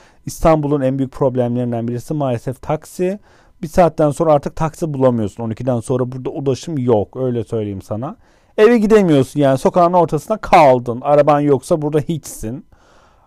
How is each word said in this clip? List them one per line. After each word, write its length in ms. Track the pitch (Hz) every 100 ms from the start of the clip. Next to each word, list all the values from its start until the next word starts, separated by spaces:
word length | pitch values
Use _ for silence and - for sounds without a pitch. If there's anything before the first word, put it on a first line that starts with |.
| _ _ -
İstanbul'un 560 | - 165 156 143 143
en 160 | 131 135
büyük 140 | 131
problemlerinden 760 | - 135 123 120 120 120 117 117
birisi 260 | 120 -
maalesef 480 | 151 135 117 139 123
taksi. 580 | - 156 - - 180 202 _ _ _ _
Bir 60 | 165
saatten 440 | 190 165 160 151
sonra 220 | 139 160
artık 220 | 143 175 -
taksi 380 | 160 - 165
bulamıyorsun. 500 | 139 131 117 101 -
On 60 | 113
ikiden 300 | 107 127 120
sonra 320 | - 127 127
burada 180 | 131 131
ulaşım 480 | 160 135 123 - 147
yok. 380 | 123 110 92 127
Öyle 280 | 131 120
söyleyeyim 380 | 101 113 104 98
sana. 340 | - 107 143 233 _ _ _ -
Eve 200 | 220 240
gidemiyorsun 640 | 208 220 180 143 127 143
yani. 180 | 139 135
Sokağın 360 | 190 185 170
ortasında 440 | 180 160 156 - 220
kaldın. 640 | - 185 143 127 123 120
Araban 380 | 143 147 147 147
yoksa 420 | 147 131 - 165
burada 180 | 147 151
hiçsin. 640 | 135 160 - - 110 135 - _ _ _ _ _